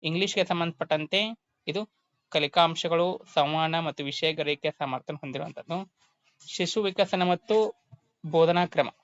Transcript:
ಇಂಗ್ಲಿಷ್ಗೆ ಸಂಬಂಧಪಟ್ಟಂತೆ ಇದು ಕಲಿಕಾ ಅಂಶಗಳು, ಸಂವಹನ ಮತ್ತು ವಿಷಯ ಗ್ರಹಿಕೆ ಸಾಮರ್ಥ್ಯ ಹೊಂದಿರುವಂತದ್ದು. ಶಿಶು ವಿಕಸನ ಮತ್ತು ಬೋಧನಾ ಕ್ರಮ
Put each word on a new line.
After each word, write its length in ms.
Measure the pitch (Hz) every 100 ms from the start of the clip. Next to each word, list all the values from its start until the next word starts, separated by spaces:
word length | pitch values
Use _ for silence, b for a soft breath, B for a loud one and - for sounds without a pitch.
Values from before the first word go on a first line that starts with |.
ಇಂಗ್ಲಿಷ್ಗೆ 420 | 160 165 196 -
ಸಂಬಂಧಪಟ್ಟಂತೆ 920 | 180 175 170 165 - 156 151 190 214 226 _ _ -
ಇದು 240 | 165 214 _ _ _ _
ಕಲಿಕಾ 320 | 160 147 175
ಅಂಶಗಳು, 640 | 165 160 170 165 175 185 -
ಸಂವಹನ 460 | - 147 156 160 165
ಮತ್ತು 240 | 165 143
ವಿಷಯ 280 | 143 135 160
ಗ್ರಹಿಕೆ 380 | 160 147 147 151
ಸಾಮರ್ಥ್ಯ 440 | - 143 127 -
ಹೊಂದಿರುವಂತದ್ದು. 800 | 156 143 135 147 139 - 170 190 _ _ _ _ _ -
ಶಿಶು 340 | - 175 -
ವಿಕಸನ 400 | 202 190 190 190
ಮತ್ತು 520 | 180 180 - 220 214 - _ - _ _ 160
ಬೋಧನಾ 400 | 165 165 175 175
ಕ್ರಮ 220 | - 139 -